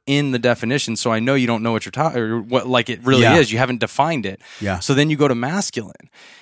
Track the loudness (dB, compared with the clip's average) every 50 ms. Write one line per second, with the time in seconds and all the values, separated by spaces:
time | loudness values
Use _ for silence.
0 | _ 0 0 2 2 0 0 0 2 2 0 0 0 -2 -2 -2 -2 -4 -4 -4
1 | -2 0 0 0 0 0 0 2 2 0 0 0 0 -2 -2 -2 -4 -4 -4 -2
2 | -2 -2 -2 -2 -2 -2 -2 -4 -4 -2 -2 -2 0 2 0 0 0 0 -4 -4
3 | 0 2 4 6 6 6 6 6 4 2 2 0 0 0 -2 -2 -4 -4 -2 0
4 | 0 0 0 -2 -4 -6 -8 -12 -16 -20 -14 -8 -4 -4 -4 -2 -2 0 2 2
5 | 2 2 2 2 2 2 2 0 -2 -4 -4 -4 -6 -6 -8 -10 -10 -12 -16 -20
6 | -20 _ _ -20 -20 -20 -20 -20